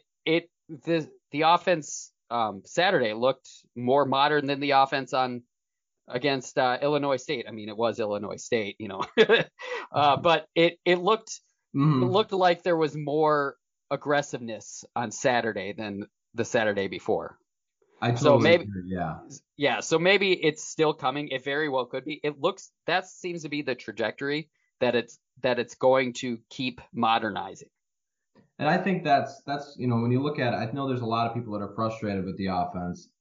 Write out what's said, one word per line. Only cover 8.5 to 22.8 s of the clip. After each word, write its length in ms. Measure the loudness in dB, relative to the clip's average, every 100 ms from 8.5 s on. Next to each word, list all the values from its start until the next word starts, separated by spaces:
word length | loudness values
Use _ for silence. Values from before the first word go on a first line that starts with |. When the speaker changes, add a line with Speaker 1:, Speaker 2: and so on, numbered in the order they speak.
| -2 -2 -8
Speaker 1:
you 80 | -10
know, 140 | -8 -2 2
<laughs> 760 | 4 4 0 -8 -12 -10 -6
uh, 260 | 2 2 4
but 300 | 4 2 0 2
it, 240 | 2 2 0
it 120 | 2
looked, 420 | 2 0 -2 -18 _ _ _ 0
Speaker 2:
Mm-hmm. 280 | 2 4
Speaker 1:
it 20 | 4
looked 220 | 2 0
like 300 | 2 4 4
there 140 | 2 2
was 180 | 0 -2
more 600 | -4 2 4 4 0 -6 _ _ -8
aggressiveness 960 | -6 0 0 0 -6 -8 -12 -14 -18 -10 -6
on 160 | -6
Saturday 640 | -2 2 2 0 -4 -6
than 340 | -8 -8 -8 -12 _ _ -8
the 100 | -2
Saturday 420 | 0 2 0 -2
before. 520 | -4 -4 -4 -4 -16 _ _ _ _ _ -6
Speaker 2:
I 100 | -2
Speaker 1:
So 240 | 2 6 6
Speaker 2:
totally 60 |
Speaker 1:
maybe, 200 | 8 4
Speaker 2:
agree, 200 | 2 -8 -6
yeah. 320 | -4 -4 -6 -14 -20 _ -2
Speaker 1:
yeah, 220 | -2 0
so 180 | 0 2
maybe 340 | 4 4 4
it's 300 | 2 0 0
still 300 | -4 0 0
coming. 360 | 2 -2 -2 -4
It 140 | -6
very 260 | -4 -2 0
well 160 | -2 -2
could 200 | -6 -8
be. 140 | -6
It 160 | -6 -2
looks, 320 | -2 -2 -12 _